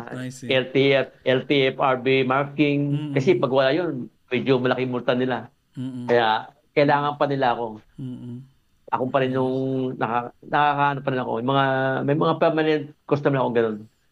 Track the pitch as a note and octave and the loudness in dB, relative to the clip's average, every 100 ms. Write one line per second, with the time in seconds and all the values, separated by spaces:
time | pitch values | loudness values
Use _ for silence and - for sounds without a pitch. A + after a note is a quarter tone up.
0 | A#2 B2+ B2+ C3 B2 C3 B2+ C#3 C#3 C3+ | -8 -10 -10 -10 -2 0 2 2 4 4
1 | B2+ _ C3 C3 C3 C#3+ C3 C#3 C#3 B2+ | 0 _ 0 0 2 2 2 2 0 2
2 | B2+ C3+ B2+ C3+ C#3+ C#3+ D3 C#3+ C#3+ D3 | 2 2 2 0 -2 0 0 2 0 -2
3 | D3+ C#3 C3+ - B2+ C3+ C3+ D#3+ E3+ C3 | -2 0 2 2 2 2 2 2 -2 -6
4 | - _ - B2 A2 B2+ B2+ B2 B2+ B2 | -10 _ -6 -4 2 2 2 0 -2 -2
5 | B2 B2 B2+ A2+ A#2 _ _ C3+ B2+ B2+ | -2 0 -2 -4 -8 _ _ -12 -10 -8
6 | A#2+ A#2+ A2 A2 - _ _ D#3 C#3+ C#3+ | 0 2 4 0 -4 _ _ 0 2 2
7 | C#3+ D3 C#3+ C3+ B2+ A#2 A#2 G#2+ _ - | 0 -2 -2 0 0 0 -6 -10 _ -14
8 | B2+ B2 A#2+ B2 C3+ _ _ _ - G#2+ | -12 -12 -12 -14 -16 _ _ _ -8 -4
9 | C3 C#3 B2+ C3 C3 C3 C3+ C3 B2+ B2+ | -2 0 0 0 -2 -2 -2 -2 -4 -4
10 | A2+ A#2+ A#2+ _ - D3+ D3 C#3+ C#3+ C#3 | -4 -4 -6 _ -4 0 2 2 0 0
11 | C#3 B2+ A#2+ A2+ B2 C#3 C3+ C3 C3 C3 | -4 -4 -2 -2 0 2 2 2 0 0
12 | C3+ D3+ E3 D#3+ E3 D#3 D#3 D3+ D3 - | 0 0 0 2 2 2 2 0 -2 -14
13 | - C#3+ D3 C3+ B2 A#2 A2+ G#2+ A2 _ | -2 0 2 0 2 2 0 -2 -12 _
14 | _ | _